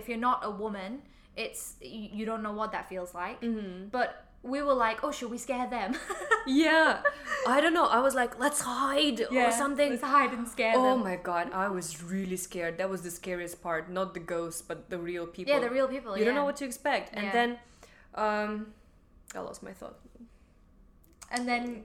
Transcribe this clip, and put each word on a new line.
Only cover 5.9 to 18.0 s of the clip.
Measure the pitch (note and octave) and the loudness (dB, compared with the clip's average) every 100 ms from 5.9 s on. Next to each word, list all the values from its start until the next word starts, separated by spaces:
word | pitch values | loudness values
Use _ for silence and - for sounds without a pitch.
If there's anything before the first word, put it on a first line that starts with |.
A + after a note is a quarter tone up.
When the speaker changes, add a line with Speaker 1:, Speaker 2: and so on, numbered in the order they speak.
| D4+ - D#5 | -4 -6 -8
Speaker 1:
<laughs> | D5 A4 A4 | 0 0 4
Speaker 2:
Yeah. | C4+ D#4+ D#4+ D4+ G#3 - - - D5 B4+ | 4 6 8 6 4 0 -2 -6 -2 4
I | C4+ | 6
don't | D#4+ | 6
know. | E4+ C#4+ | 6 6
I | A3+ | 6
was | C4+ | 4
like, | C4 A#3+ - | 4 0 2
"Let's | C#4 C#4+ | 0 0
hide," | B3+ A#3+ C#4 C#4+ D4+ A3+ | -2 0 2 4 4 2
or | - | 2
Speaker 1:
Yeah, | B3+ A#3+ | 4 4
Speaker 2:
something. | A#3 C#4 C#4+ C#4+ | 4 0 4 2
Speaker 1:
let's | A#3+ | 2
hide | C#4 C#4+ B3+ | 4 6 6
and | A#3+ A#3+ | 0 -6
scare | - A3+ A#3 | 0 4 6
Speaker 2:
Oh | B3+ | 6
Speaker 1:
them. | C4 G3 | 4 2
Speaker 2:
my | F3+ | -2
God, | F3+ E3+ F3 | 0 0 0
I | F#3+ G3+ | 0 0
was | F#3 D#3+ D3+ | -2 -6 -10
really | E3+ F#3+ F#3 F#3 | -6 -4 -2 -4
scared. | - F#3 E3+ E3+ | -6 -4 -4 -2
That | F#3+ | -4
was | F#3 | -4
the | F3 | -6
scariest | F3 F#3+ F3+ E3+ - | -10 -6 -6 -6 -8
part. | F3 D#3+ F3 | -4 -4 -4
Not | F#3 F#3 | -4 -4
the | F3+ | -6
ghosts, | E3 E3+ E3+ - | -6 -4 -4 -8
but | - B3+ - | -10 -10 -8
the | F3+ | -8
real | E3+ F3 E3+ | -6 -6 -8
people. | F3 F3+ | -6 0
Speaker 1:
Yeah, | C#4 | 2
the | A#3+ | 2
real | B3+ C4 | 0 0
people, | C4+ A#3+ G3+ | -2 -6 0
Speaker 2:
You | |
don't | G#3+ | 2
know | C#4 C#4+ | 2 0
Speaker 1:
yeah. | |
Speaker 2:
what | C#4+ | -2
to | |
expect. | C4+ A#3+ D4 A#3 - - | -8 -4 0 0 -2 -6
And | G3+ | 0
Speaker 1:
Yeah. | A#3 | 2
Speaker 2:
then, | A#3+ A#3+ - - - - | 2 -2 -14 -20 -20 -20